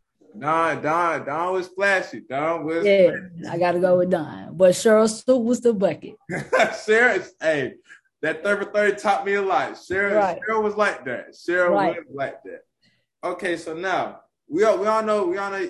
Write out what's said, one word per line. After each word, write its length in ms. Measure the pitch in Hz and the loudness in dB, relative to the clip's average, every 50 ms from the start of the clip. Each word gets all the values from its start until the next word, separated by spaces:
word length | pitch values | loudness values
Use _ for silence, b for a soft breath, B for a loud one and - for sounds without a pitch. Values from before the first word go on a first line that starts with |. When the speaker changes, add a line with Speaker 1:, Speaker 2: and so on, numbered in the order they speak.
| _ _ _ _ _ _ - | _ _ _ _ _ _ -14
Speaker 1:
Dawn, 440 | 104 135 151 160 165 165 160 147 123 107 | -6 -2 0 2 2 2 0 0 -2 -2
Dawn, 420 | 151 160 170 175 170 156 135 - | 0 0 2 0 0 -2 -2 -4
Dawn 280 | 135 143 165 170 185 185 | -6 -6 -4 -4 -2 -2
was 140 | 185 175 - | -4 -4 -6
flashy. 520 | - 190 202 202 196 185 180 - 143 107 | -6 -2 0 2 2 0 -2 -4 -12 -14
Dawn 420 | 95 - 127 139 156 165 170 160 143 | -12 -8 -6 -4 -2 -2 -4 -4 -4
was 220 | 156 160 170 202 | -4 -2 0 2
Speaker 2:
Yeah, 240 | 202 196 196 180 160 | 4 6 6 6 4
Speaker 1:
flashy. 380 | 147 - - - 165 170 - 170 | 4 0 -10 -14 -14 -14 -10 -6
Speaker 2:
I 80 | 170 | -2
gotta 220 | 170 180 180 175 175 | 0 0 0 2 2
go 180 | 185 180 180 | 2 4 4
with 140 | 180 180 185 | 4 2 2
Dawn. 400 | 180 170 147 135 - 95 98 - - | 0 -2 -2 -6 -12 -14 -14 -8 0
But 160 | 160 190 180 175 | 4 4 4 4
Cheryl 360 | - - 226 214 214 220 220 | 4 4 4 6 6 4 2
Swoopes 380 | 220 - - - 262 254 226 | 0 -2 2 2 2 2 2
was 140 | 233 247 226 | 0 0 0
the 120 | - 233 226 | 2 0 2
bucket. 400 | 190 196 170 147 - - - - - _ | 2 0 0 0 -2 -10 -18 -18 -16 _
Speaker 1:
<laughs> 80 | - | -10
Cheryl, 960 | 180 160 - - - - 226 - - - - 214 214 226 247 247 202 180 - - _ - | -8 -8 -6 0 2 2 2 2 0 -4 0 2 4 4 4 4 2 0 -4 -8 _ -4
hey, 320 | - 160 156 143 127 113 - - _ b b b b b b - | -2 0 0 0 -2 -4 -8 -12 _ b b b b b b -6
that 220 | - 156 160 - - | -4 -4 -4 -2 -2
thirty 220 | 202 202 196 202 | -2 -2 -2 -2
for 60 | - | -2
thirty 240 | - 208 208 202 196 - | 0 0 2 2 0 0
taught 240 | - 214 196 - 190 | 0 0 0 0 0
me 80 | 196 202 | -2 -2
a 80 | 202 | 0
lot. 320 | 196 190 175 151 131 110 110 | 0 0 0 0 -2 -2 -8
Cheryl, 440 | - - - 180 196 202 202 202 214 | -12 -10 -6 -4 -2 0 0 2 2
Speaker 2:
Right. 200 | 202 185 165 - - | 2 0 -2 -4 -4
Speaker 1:
Cheryl 160 | 214 220 220 214 | -4 -2 0 -2
was 120 | 208 202 | -2 0
like 280 | 208 208 196 180 - 127 | 0 0 0 0 -4 -8
that. 240 | 135 120 101 - - - | -8 -8 -8 -10 -14 -20
Cheryl 380 | - - 170 175 180 180 175 | -12 -4 -2 0 2 2 2
Speaker 2:
Right. 260 | 196 202 190 175 170 | 2 2 2 0 -2
Speaker 1:
was 160 | 170 156 131 131 | -4 -10 -12 -8
like 280 | 139 139 - - - - | -6 -6 -6 -8 -12 -16
that. 180 | 92 85 - _ _ _ _ _ _ _ _ _ _ _ _ - | -18 -18 -18 _ _ _ _ _ _ _ _ _ _ _ _ -8
Okay, 340 | 175 175 175 196 180 170 | -8 -6 -6 -4 -4 -4
so 160 | 160 - 165 160 | -6 -6 -10 -10
now 440 | 165 185 190 175 147 117 104 - - _ _ _ _ _ | -6 -4 -2 -2 -2 -2 -4 -8 -16 _ _ _ _ _
we 160 | - 143 175 214 | -4 0 2 4
all, 140 | 226 190 | 4 4
we 80 | 175 202 | 2 2
all 160 | 214 220 220 214 | 0 0 0 0
know, 220 | 214 214 208 196 | 0 0 0 0
we 120 | 170 185 | 0 -2
all 120 | 202 196 196 | -4 -4 -6
know 160 | 196 196 180 | -6 -6 -6